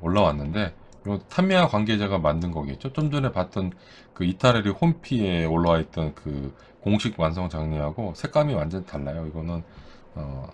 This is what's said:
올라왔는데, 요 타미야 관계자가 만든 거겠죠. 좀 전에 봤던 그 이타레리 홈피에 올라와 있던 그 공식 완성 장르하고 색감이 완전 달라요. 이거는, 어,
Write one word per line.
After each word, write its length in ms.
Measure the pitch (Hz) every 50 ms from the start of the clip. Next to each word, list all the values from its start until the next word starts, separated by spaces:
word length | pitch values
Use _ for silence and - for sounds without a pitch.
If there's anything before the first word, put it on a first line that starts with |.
| -
올라왔는데, 720 | 85 92 104 98 85 73 73 71 73 82 104 104 85 - - - - - - -
요 120 | 104 101 95 - -
타미야 400 | - - 185 190 185 185 175 -
관계자가 500 | - 104 107 107 110 101 104 95 98 92
만든 320 | 80 76 78 82 85 87
거겠죠. 420 | 82 78 73 69 67 - - 135 -
좀 180 | - 156 151
전에 220 | 143 147 131 123 -
봤던 400 | 95 90 - - 98 95 90 92 - - - - - - - -
그 100 | - 90
이타레리 460 | 87 92 - - 123 120 113 101 101
홈피에 720 | 98 - 170 170 160 - - - 135 117 104 95 90 85 82
올라와 340 | 80 80 82 85 85 85 80
있던 340 | 80 - - 85 80 76 73
그 400 | - - 78 71 69 69 67 67 - - - - -
공식 380 | - 101 104 107 - 113 107 -
완성 300 | 80 80 82 92 90 85
장르하고 680 | 80 78 78 78 76 76 73 80 80 - 113 92 82
색감이 400 | - - 143 - 151 151 147 127
완전 300 | 92 85 80 90 95 92
달라요. 420 | - - 73 69 69 76 82 80
이거는, 360 | 78 76 80 80 85 85 85 82 - - - - - - - - - -
어, 340 | - 73 69 67 67 65 -